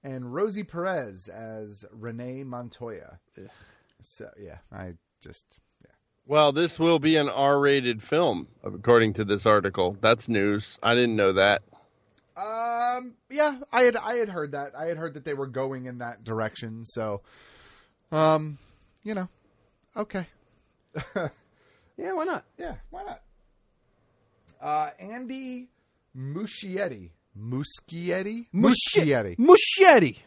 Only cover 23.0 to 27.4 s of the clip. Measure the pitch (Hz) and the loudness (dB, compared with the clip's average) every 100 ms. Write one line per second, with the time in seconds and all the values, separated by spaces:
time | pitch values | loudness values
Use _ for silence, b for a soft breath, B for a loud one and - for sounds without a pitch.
23 | 403 - _ _ _ _ _ _ _ _ | -16 -16 _ _ _ _ _ _ _ _
24 | _ _ _ _ _ _ 143 151 151 - | _ _ _ _ _ _ -6 -4 -4 -8
25 | 185 233 254 262 262 254 247 _ _ _ | -16 -14 -12 -12 -12 -14 -16 _ _ _
26 | _ 131 135 156 214 - 202 185 190 120 | _ -14 -10 -8 -10 -10 -10 -6 -6 -8
27 | 87 _ _ 101 | -18 _ _ -16